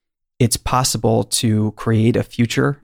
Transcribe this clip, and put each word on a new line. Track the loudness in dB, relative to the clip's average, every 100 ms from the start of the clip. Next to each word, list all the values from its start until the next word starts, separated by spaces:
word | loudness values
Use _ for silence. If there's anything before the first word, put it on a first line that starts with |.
| _ _ _ -2
it's | 0 0
possible | -2 -2 0 -2 0 0
to | -2 -2 0 0 -2
create | -4 0 2 2 2
a |
future | -2 -2 0 0 -2 -2